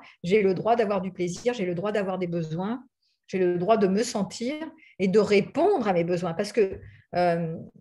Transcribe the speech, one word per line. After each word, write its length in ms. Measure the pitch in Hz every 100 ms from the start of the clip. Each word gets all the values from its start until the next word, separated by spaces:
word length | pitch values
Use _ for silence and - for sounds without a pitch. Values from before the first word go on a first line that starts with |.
| - -
J'ai 180 | 170 214
le 120 | 190
droit 220 | 175 214 233
d'avoir 260 | 208 202
du 100 | 185
plaisir, 420 | 185 175 175 240
j'ai 120 | 240 180
le 100 | 170
droit 160 | 202
d'avoir 260 | 214 190 185
des 100 | 175
besoins, 560 | 170 156 160 196 262 - _ _ _ -
j'ai 120 | 190
le 180 | 180 175
droit 200 | 190 220
de 100 | 190
me 160 | 196
sentir 520 | 233 214 185 - 240 302 311 - - -
et 80 | 190
de 120 | 208
répondre 680 | 196 202 - 269 370 370 214
à 60 |
mes 100 | 175
besoins. 300 | 170 175 185
Parce 180 | 202 202
que, 280 | - 190 - - - _ 175
euh, 400 | 175 170 165 165 - -